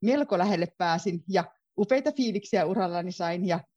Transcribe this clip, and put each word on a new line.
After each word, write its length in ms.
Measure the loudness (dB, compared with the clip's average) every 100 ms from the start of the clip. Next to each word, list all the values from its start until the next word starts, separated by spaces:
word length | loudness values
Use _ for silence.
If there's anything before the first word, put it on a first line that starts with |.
melko 380 | 0 0 2 2
lähelle 300 | 2 2 -2 -2
pääsin 460 | 0 0 -2 -4 -2
ja 160 | -2 -2 -8 _ -2
upeita 340 | 2 2 2
fiiliksiä 540 | 0 0 -2 0 0 2
urallani 460 | 0 -2 -2 -6
sain 340 | -4 -4 -2 0
ja 140 | -2 -4